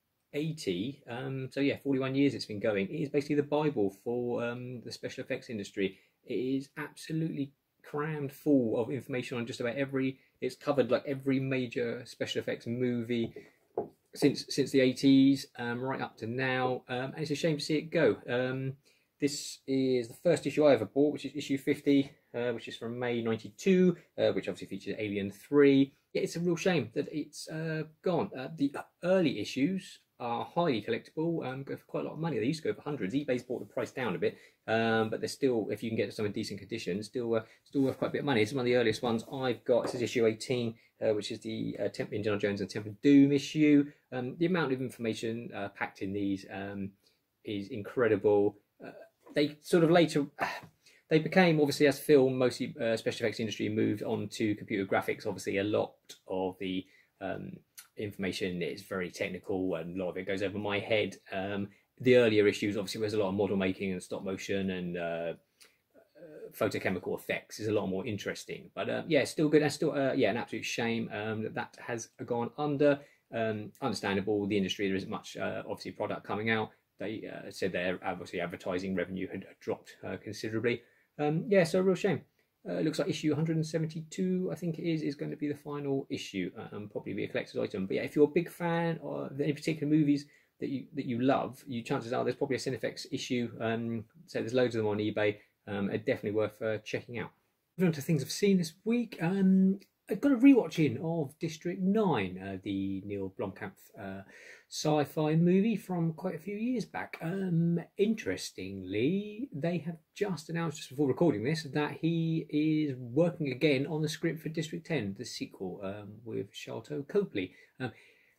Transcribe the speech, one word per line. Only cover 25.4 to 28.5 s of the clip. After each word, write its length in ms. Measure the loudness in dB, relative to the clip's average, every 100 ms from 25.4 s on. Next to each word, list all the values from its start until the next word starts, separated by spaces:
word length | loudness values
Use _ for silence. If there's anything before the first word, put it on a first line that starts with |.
| 2 8 8 8 6 0 _
Yeah, 100 | -4
it's 140 | -2 -2
a 40 |
real 160 | 0 0
shame 340 | 2 2 0
that 140 | -4 -6
it's, 380 | -6 -8 -10 -10
uh, 360 | -8 -4 -4 -6 _
gone. 280 | 0 0 0 -4
Uh, 120 | -8